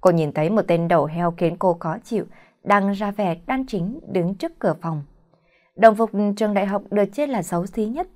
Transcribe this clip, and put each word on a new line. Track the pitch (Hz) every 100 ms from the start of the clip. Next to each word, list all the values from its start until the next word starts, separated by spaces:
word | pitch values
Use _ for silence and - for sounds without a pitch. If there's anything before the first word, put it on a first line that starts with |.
cô | 185
nhìn | 170 151
thấy | 151 160
một | 214 175
tên | 170 170
đầu | 170
heo | 147 170 175
khiến | 170 170 175
cô | 190 170
khó | 170 196
chịu, | - 214 - - _ _
đang | - 202 196
ra | 196 208
vẻ | 208 190 170 -
đan | 262 262
chính | 196 180 294 -
đứng | 185 170
trước | 196 330 -
cửa | 202 156
phòng. | 165 156 143 _ _ _ _ _ _ -
Đồng | 220
phục | 214 220 202 208 202
trường | 214
đại | 202 196
học | 202 -
được | 208 202
chê | 240 285
là | 233
xấu | 165 175 180
xí | - 214
nhất | 277 359